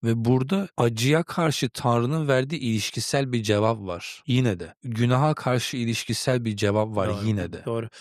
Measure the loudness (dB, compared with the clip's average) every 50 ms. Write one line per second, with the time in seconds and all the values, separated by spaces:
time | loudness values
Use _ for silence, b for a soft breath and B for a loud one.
0 | -2 0 0 2 4 4 4 4 2 0 0 -2 -2 -4 -2 0 0 0 2 0
1 | 2 2 2 2 0 0 -2 0 0 0 0 0 -2 -4 -4 -2 0 2 2 2
2 | 2 0 -2 -2 0 2 2 2 2 0 -4 -4 -2 0 0 0 -2 -2 -4 -6
3 | -4 -2 0 -2 0 0 -2 -2 0 2 2 4 4 2 0 0 -4 -8 -8 -8
4 | -10 -12 -16 -14 -4 0 2 2 4 2 0 -2 -6 -12 -14 _ -10 -6 -2 0
5 | 2 2 4 4 4 2 0 0 0 0 0 0 0 -2 -4 -2 -2 -2 -2 -2
6 | -2 -4 -4 -2 0 0 0 0 0 -2 -2 0 0 2 2 2 0 0 0 0
7 | 0 0 -2 -2 0 0 0 0 -2 -4 -6 -8 -6 -6 -4 -4 -6 -8 -10 -4